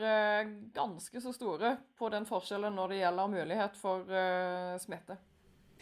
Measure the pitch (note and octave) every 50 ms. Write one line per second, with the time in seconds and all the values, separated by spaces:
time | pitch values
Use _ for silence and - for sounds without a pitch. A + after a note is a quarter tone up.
0 | A3 A3 A3 G#3+ G#3+ G#3 G#3 G#3 G#3+ G#3+ G#3 G#3 A3 A3+ - D4 B3 A3 F3 D#3
1 | - - - B3 A#3+ B3+ A#3+ - A#3+ G3 D#3+ D#3 G#3+ A#3 C4+ C4 - - _ -
2 | A#3+ A3 G#3+ G#3 A3 - A3+ F#3 - - G3+ G3+ G#3 G#3 G3+ F#3+ F#3 F#3 G3 G3
3 | F#3 F3 F3+ F#3 F#3+ G3+ G3+ F3+ D#3 D#3 F#3 A3 G3 G3+ - - - F#3+ F#3 F#3
4 | F#3 F#3+ F#3+ F#3+ F#3 F#3 F3+ F3+ F#3 F3+ F3+ F3+ F3+ F3+ F3+ F#3 - - E3+ E3+
5 | - - F#3+ F#3 - _ - _ _ - - - - - - -